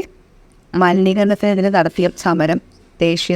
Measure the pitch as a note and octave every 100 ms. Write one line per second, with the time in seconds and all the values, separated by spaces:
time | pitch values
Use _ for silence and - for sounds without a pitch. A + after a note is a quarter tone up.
0 | - - _ _ _ _ _ F3 F3+ F#3
1 | F#3+ G3 G3+ G3+ G#3 F#3+ G3 G3 E3 -
2 | F3+ - F3+ E3+ D#3 F3+ - - _ -
3 | E3+ E3+ -